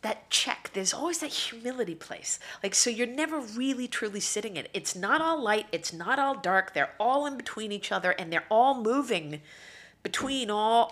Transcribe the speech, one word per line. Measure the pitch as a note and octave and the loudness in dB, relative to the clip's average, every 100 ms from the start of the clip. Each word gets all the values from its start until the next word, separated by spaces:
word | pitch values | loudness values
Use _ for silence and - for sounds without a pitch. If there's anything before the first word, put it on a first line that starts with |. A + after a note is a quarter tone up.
that | A3 - - | -6 -6 -2
check. | - - - - | 0 0 -2 -6
There's | F#3+ F#3 | -4 -2
always | - E4 E4 | 0 -2 -2
that | D4+ | -4
humility | - - A#3 A#3+ B3+ F#3 D#3+ | -4 -6 -6 -6 -4 -4 -6
place. | - - - - - - | -12 -10 -6 -6 -8 -6
Like, | G3+ | 0
so | - B3 | 2 2
you're | A3+ A#3+ | 2 -2
never | C4 D#4 D#4 | -2 -2 -2
really | A3+ A3+ C4+ B3+ A#3+ | -6 -2 -2 0 -4
truly | - G#3+ G3+ | -4 -4 -4
sitting | - G#3 G#3+ E3+ | -4 -2 -4 -6
in | |
it. | - | -6
It's | G3 D3 F#3 | -6 -6 -4
not | G3+ D#4 | 0 2
all | D#4+ D#4+ | 2 0
light. | G#3+ G#3+ G#3 | 2 0 0
It's | E3 - | -4 -4
not | E3 F3+ C4+ | -6 0 2
all | C#4 A#3+ | 2 0
dark. | F3 F#3+ F#3 | 2 2 2
They're | D3 C#3+ - | 0 0 2
all | A3+ C#4 D4 | 2 2 0
in | C4 | -4
between | - A3 G#3+ | -8 -8 -6
each | G3+ - | -6 -2
other, | F#3+ F3+ | 0 2
and | F3+ E3+ | 0 0
they're | E3 - | -2 4
all | A3 C4 C4 | 6 6 4
moving | A3 C4+ B3+ F#3 D3+ D3+ - - - - - _ | 2 2 2 -2 -2 -10 -12 -20 -20 -20 -20 _
between | - - C4+ C4+ A3 | -6 -4 -2 -2 0
all, | G#3 A3 A#3 - | 2 6 6 6